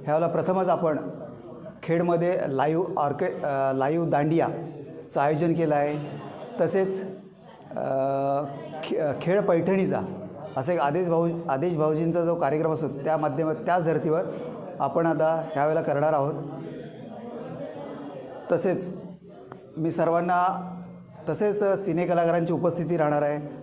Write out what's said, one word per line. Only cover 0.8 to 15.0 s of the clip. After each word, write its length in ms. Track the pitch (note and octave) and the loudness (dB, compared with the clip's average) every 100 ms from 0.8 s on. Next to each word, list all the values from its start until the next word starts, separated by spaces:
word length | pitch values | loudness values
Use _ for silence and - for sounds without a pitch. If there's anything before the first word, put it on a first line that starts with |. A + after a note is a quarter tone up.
| E3+ D3 - - - - - - - - | 2 0 -4 -10 -12 -14 -16 -14 -16 -12
खेडमध्ये 560 | - E3+ F3 E3+ F3 F#3 - | 0 2 4 4 2 2 0
लाईव्ह 380 | C3+ C#3+ D#3+ F3 F3 | 2 2 2 0 0
ऑर्के-, 480 | D3 C#3 F#3+ - D3 | 0 0 -2 -2 -2
अ, 260 | C#3 C3+ | 0 0
लाईव्ह 360 | C3+ C3+ E3 E3+ | 2 2 2 2
दांडियाचं 1120 | C#3+ D3+ D#3+ A#2+ F2 - - - - - D#3 | 2 4 4 2 -2 -8 -12 -14 -14 -6 0
आयोजन 320 | C#3+ D#3 E3+ | 2 2 2
केलं 220 | E3 D#3+ D3 | 2 2 2
आहे. 220 | D3 D3 D3 C#3+ - - - - | 2 -2 -6 -10 -12 -12 -12 0
तसेच, 420 | E3 F#3+ F#3+ F#3+ - - - - - - - - | 2 2 0 -2 -6 -10 -16 -20 -20 -20 -10 -6
अ, 100 | C3+ C3+ C3+ C#3 C#3 C#3 C#3+ C#3 - - | -2 0 2 2 2 0 -2 -8 -10 -10
खे-, 160 | - G4+ D3+ C#3 | -4 0 0 0
खेळ 200 | D3+ F#3+ | 2 2
पैठणीचा 600 | G3 E3+ E3 F#3+ F3 C3+ F#2+ F#2+ - - - - | 4 4 4 2 2 0 -2 -8 -10 -12 -8 -4
असा 160 | C3 | 0
एक 60 | F3 | 2
आदेश 280 | C#3+ D#3 F3+ | 2 2 2
भाऊ-, 420 | E3 E3+ E3+ E3+ | 2 2 0 -2
आदेश 260 | C3+ E3+ E3 | 0 0 2
भाऊजींचा 500 | D#3 D#3 E3 E3+ E3+ | 2 2 2 2 2
जो 100 | E3+ | 2
कार्यक्रम 360 | D3 D3+ D#3+ | 2 2 2
असतो 160 | D#3 D3+ | 0 -2
त्या 300 | C#3 D3+ D#3 | -2 0 2
माध्यमात, 380 | D3+ C#3 D#3 D#3 | 2 0 0 0
त्याच 300 | - F3 E3 | 2 2 4
धर्तीवर 360 | D#3 E3+ D#3+ F3+ - - - - - | 2 2 0 0 -6 -8 -10 -12 -4
आपण 260 | C#3 E3 | 0 2